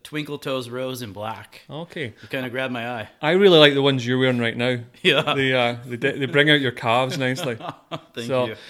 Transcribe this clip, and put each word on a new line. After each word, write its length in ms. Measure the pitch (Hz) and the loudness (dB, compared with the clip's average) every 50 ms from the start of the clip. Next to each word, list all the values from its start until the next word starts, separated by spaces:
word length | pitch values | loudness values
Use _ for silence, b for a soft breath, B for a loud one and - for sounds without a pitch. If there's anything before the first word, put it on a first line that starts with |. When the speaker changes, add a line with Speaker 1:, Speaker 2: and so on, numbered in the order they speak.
| - | -18
Speaker 1:
Twinkle 340 | - - 151 151 143 147 | -12 -10 -8 -8 -8 -10
Toes 320 | 143 - 147 135 131 123 120 | -10 -6 -6 -6 -6 -6 -8
Rose 320 | 120 127 131 131 131 120 | -8 -8 -8 -8 -8 -8
in 120 | 123 104 95 | -10 -12 -10
black. 500 | 101 104 110 110 104 104 - - - - - | -10 -10 -10 -10 -10 -14 -20 -20 -20 -20 -16
Speaker 2:
Okay. 360 | 131 147 170 170 - 180 147 | -14 -14 -14 -12 -10 -10 -10
Speaker 1:
It 220 | 117 107 - - 107 | -10 -10 -14 -14 -10
kinda 200 | - 135 127 127 | -8 -8 -8 -6
grabbed 220 | 113 131 131 131 123 | -6 -6 -6 -6 -6
my 180 | 120 117 120 | -6 -6 -6
eye. 180 | 123 117 104 - - _ - | -8 -8 -10 -12 -12 _ -2
Speaker 2:
I 100 | 151 170 | 2 4
really 240 | 185 202 196 175 160 | 6 6 8 8 10
like 160 | 151 147 139 | 8 8 6
the 80 | 139 135 | 6 2
ones 220 | 139 135 131 117 | 2 2 0 0
you're 140 | 120 127 127 | -2 0 2
wearing 200 | 131 131 127 120 | 2 2 2 0
right 160 | 117 113 113 | 0 -2 -2
now. 220 | 117 120 123 127 117 113 - | -2 -2 -2 -2 -2 -6 -12
Speaker 1:
<laughs> 120 | _ - - | _ -2 0
Yeah. 300 | 185 143 135 - 151 143 | 2 2 2 2 0 0
Speaker 2:
They, 180 | 139 135 131 131 | 0 0 0 2
uh, 240 | 127 123 120 120 120 120 | 2 0 0 -2 -4 -10
they, 100 | 131 120 | -10 -8
de-, 220 | 117 127 139 135 120 | -4 -4 -2 -2 -2
they 80 | 139 | -4
bring 240 | 123 117 143 147 151 | 0 2 4 4 6
out 100 | 151 147 | 4 4
your 120 | 139 123 117 | 2 0 -4
calves 440 | - - 120 113 123 131 131 131 147 | -2 0 0 2 2 2 0 -2 -4
nicely. 380 | 131 127 127 127 180 139 117 | -2 -2 -2 -4 -4 -6 -6
Speaker 1:
<laughs> 580 | 113 156 170 - - _ - 170 156 - _ - | -8 -8 -12 -14 -14 _ -14 -14 -14 -14 _ -12
Thank 120 | 120 117 | -10 -6
Speaker 2:
So, 200 | 120 135 127 123 117 | -4 -2 -2 -2 -2
Speaker 1:
you. 80 | 107 B B B | -4 B B B